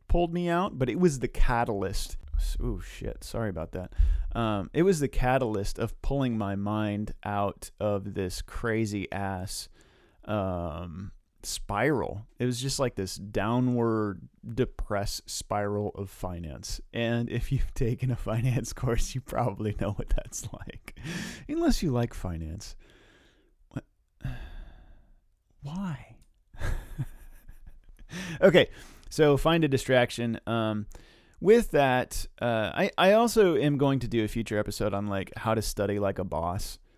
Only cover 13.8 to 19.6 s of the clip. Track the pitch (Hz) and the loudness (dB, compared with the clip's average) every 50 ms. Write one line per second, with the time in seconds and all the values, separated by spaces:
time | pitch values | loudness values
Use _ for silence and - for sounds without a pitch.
13.8 | 117 113 113 110 107 104 95 - - - _ _ - 117 113 123 123 - - - | 2 2 2 2 0 -2 -4 -6 -12 -18 _ _ -14 -6 -2 -2 -2 -2 -2 -6
14.8 | - - 104 98 101 - - - - - - - - - 107 104 104 101 104 101 | -6 -4 -2 -2 -2 -4 -6 -8 -10 -10 -10 -10 -6 -4 -2 -2 -2 0 -2 -2
15.8 | 104 98 - - 98 95 - - - 92 90 85 85 76 65 - - - - - | -2 -4 -4 -6 -10 -10 -8 -8 -8 -8 -6 -8 -8 -10 -10 -12 -8 -8 -10 -10
16.8 | - - - 117 117 113 120 120 120 - - 117 - - 139 131 - - - - | -10 -8 -4 -2 -2 0 0 0 -2 -2 -4 -4 -2 -2 0 0 0 0 0 -2
17.8 | 127 113 120 - 131 131 120 - - 104 110 113 113 127 117 120 113 - - - | 0 0 0 -2 -2 -2 -2 -2 -4 -4 -2 0 0 0 0 -2 -4 -4 -8 -4
18.8 | - 113 120 120 - - - 127 - - - 113 117 101 98 101 | -2 0 2 2 2 0 -2 -8 -8 -4 -2 0 0 0 -2 -2